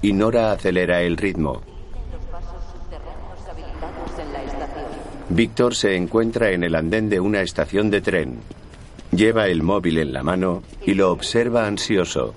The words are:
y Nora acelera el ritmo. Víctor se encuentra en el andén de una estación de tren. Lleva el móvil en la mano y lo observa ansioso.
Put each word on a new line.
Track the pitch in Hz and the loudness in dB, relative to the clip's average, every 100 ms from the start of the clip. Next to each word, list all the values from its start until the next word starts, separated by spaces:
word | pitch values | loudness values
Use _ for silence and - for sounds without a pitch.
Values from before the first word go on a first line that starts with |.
y | 104 | 4
Nora | 98 107 117 110 | 4 4 4 2
acelera | 98 95 90 87 87 | 2 2 2 4 4
el | 87 80 | 2 2
ritmo. | 101 85 73 58 - - - - - - - 208 - - - - - 160 139 135 - - - - - - 151 - - - 151 139 135 139 147 147 139 - - - - | 0 0 -2 -2 -10 -16 -12 -12 -10 -10 -10 -8 -10 -10 -10 -10 -12 -12 -12 -12 -12 -12 -12 -12 -10 -10 -10 -8 -10 -8 -8 -8 -8 -6 -6 -8 -8 -10 -12 -12 0
Víctor | 90 113 110 120 120 | 4 4 4 2 4
se | 104 92 | 2 2
encuentra | 90 113 113 113 110 | 2 2 2 2 2
en | 90 | 2
el | 87 | 2
andén | 80 82 110 110 | 2 2 0 2
de | 101 | 2
una | 95 104 | 2 2
estación | 90 - 78 95 107 | 0 -2 0 2 2
de | 101 | 2
tren. | 95 90 69 58 - - - - - - - | 2 0 -2 -6 -14 -18 -18 -18 -18 -18 -2
Lleva | 87 107 113 104 | 4 4 4 2
el | 85 | 2
móvil | 80 101 87 80 | 2 2 2 2
en | 76 | 0
la | 65 | -2
mano | 69 92 92 90 - - | 0 0 0 -2 -6 -6
y | - 98 | 0 4
lo | 92 | 4
observa | 87 - 117 120 120 107 | 2 0 0 2 2 0
ansioso. | 104 - 104 85 73 57 | -2 0 0 0 -2 -4